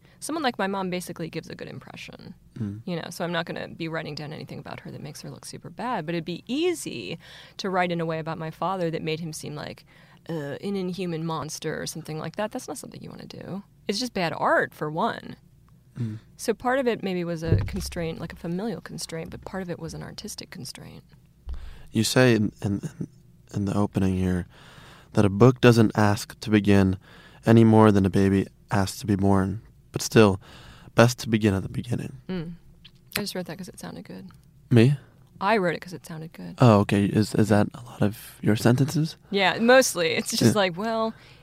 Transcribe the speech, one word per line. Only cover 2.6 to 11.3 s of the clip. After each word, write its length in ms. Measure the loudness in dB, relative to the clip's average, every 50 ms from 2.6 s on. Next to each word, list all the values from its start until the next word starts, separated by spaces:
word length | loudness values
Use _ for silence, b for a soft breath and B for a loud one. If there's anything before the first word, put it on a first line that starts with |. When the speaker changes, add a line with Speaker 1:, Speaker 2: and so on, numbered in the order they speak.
| -8 -8 -8 -8 -8
Speaker 1:
you 120 | -8 -8
know, 120 | -8 -8 -10
so 140 | -8 -8 -6
I'm 80 | -4
not 140 | -4 -4 -4
gonna 220 | -6 -8 -10 -10 -12
be 200 | -10 -10 -8 -8
writing 260 | -6 -8 -8 -8 -10
down 180 | -10 -10 -12
anything 260 | -12 -12 -14 -14 -14 -14
about 220 | -14 -14 -14 -14
her 100 | -14 -14
that 100 | -14 -14
makes 200 | -14 -14 -14 -14
her 80 | -16 -16
look 140 | -16 -16 -16
super 240 | -16 -16 -16 -16 -16
bad, 340 | -12 -10 -8 -6 -6 -6 -6
but 100 | -6 -6
it'd 100 | -6 -6
be 200 | -6 -10 -10 -8
easy 720 | -6 -4 -2 0 0 -2 -2 -6 -10 -10 -10 -10 -10 -12 B B B B B B B B -8
to 120 | -6 -2
write 200 | 0 0 0 0
in 80 | -2 -2
a 60 | -4
way 120 | -4 -4 -6
about 200 | -6 -8 -8 -8
my 120 | -8 -10
father 400 | -8 -6 -4 -4 -2 -2 -2 -4
that 120 | -4 -4
made 180 | -4 -6 -6 -6
him 120 | -6 -10
seem 220 | -10 -10 -12 -12 -12
like, 320 | -12 -12 -12 -14 -16 b b b b b b b b _ -8
uh, 280 | -8 -6 -6 -6 -8 -8
an 140 | -6 -6 -6
inhuman 480 | -4 -4 -6 -6 -6 -6 -6 -6 -6 -4
monster 560 | -4